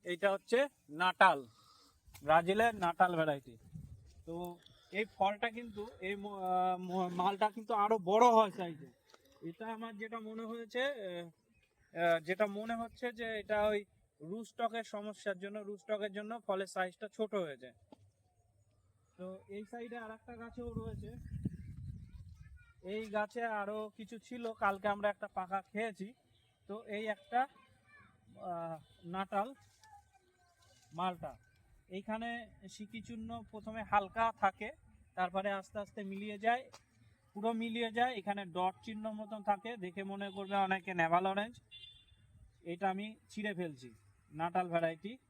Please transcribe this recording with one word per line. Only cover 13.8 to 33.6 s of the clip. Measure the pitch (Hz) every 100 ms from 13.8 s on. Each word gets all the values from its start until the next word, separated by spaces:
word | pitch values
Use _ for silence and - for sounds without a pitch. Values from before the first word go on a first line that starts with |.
| 202 _ _ _
রুটস্টকের | 156 214 220 - 233 226
সমস্যার | 214 208 208 202 208 185
জন্য, | 196 214
রুটস্টকের | 202 202 - 214 208
জন্য | 196 214 233 -
ফলের | 190 190
সাইজটা | 190 185 - 214
ছোট | - 220
হয়েছে। | 208 165 131 127 - _ - - _ _ _ _ _ _ _ _ _ _ -
তো | 185 190 190
এই | 202 214
সাইডে | 240 233 240
আর | 220
একটা | 220 - 233
গাছেও | 233 247 240
রয়েছে। | 226 226 220 214 247 - - - - - - - - - - - - - - - _
এই | 180 214 220
গাছে | 208 208 240
আরো | 233 214 202 214 214 -
কিছু | 214 226
ছিল, | - 247 233
কালকে | 220 202 196 208
আমরা | 202 202
একটা | - 208
পাকা | - 180 196
খেয়েছি। | - 208 226 190 196 - _ _ _ _ -
তো | 208
এই | 214 208 220
একটা, | 202 - 240 269 - _ _ _ - - _ _
আহ, | - 190 170 165 160 - -
নাটাল | 175 185 196 202 226 277 _ _ - - _ _ _ _ _ _ _ _ _
মালটা। | 156 185 170 156 120 _ _ _ - _
এইখানে | 190 202 220 233 233 220 - 190
সিকিচূর্ণ | - 208 233 - 233 220 233 208
প্রথমে | 214